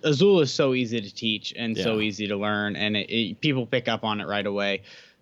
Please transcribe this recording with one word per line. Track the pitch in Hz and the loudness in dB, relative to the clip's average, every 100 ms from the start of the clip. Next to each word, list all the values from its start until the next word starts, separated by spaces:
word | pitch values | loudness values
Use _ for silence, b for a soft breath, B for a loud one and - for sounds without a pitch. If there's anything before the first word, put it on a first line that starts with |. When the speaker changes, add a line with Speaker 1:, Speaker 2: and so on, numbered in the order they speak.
Speaker 1:
Azul | 156 143 196 196 | 0 4 6 6
is | 139 | 4
so | - 143 | 2 2
easy | 127 120 117 | 2 0 -2
to | 101 | -6
teach | - 113 107 - - | -6 -4 -2 -6 -6
and | 117 107 | -4 0
so | 95 110 | 0 0
Speaker 2:
Yeah. | 107 | -2
Speaker 1:
easy | 101 101 | -2 -4
to | 101 | -2
learn, | 104 104 104 101 | 0 0 -2 -2
and | 104 104 | -2 -2
it, | - | -2
it, | 113 107 107 | -2 -2 -2
people | 156 131 113 | -2 0 0
pick | 127 120 | -2 0
up | 113 | -2
on | 110 107 | -2 -2
it | 80 | -2
right | 101 101 | -2 -2
away. | 101 101 98 98 B B B | -2 -2 -2 -6 B B B